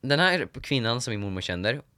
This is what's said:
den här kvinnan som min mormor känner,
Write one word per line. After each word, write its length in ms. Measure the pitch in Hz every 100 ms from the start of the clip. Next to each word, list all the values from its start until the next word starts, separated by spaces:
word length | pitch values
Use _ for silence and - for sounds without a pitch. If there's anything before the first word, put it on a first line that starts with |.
den 200 | 135 147
här 280 | 185 180 98 135
kvinnan 380 | - 135 113 120
som 100 | 120
min 80 | 107
mormor 200 | 101 92
känner, 420 | - 90 101 139 -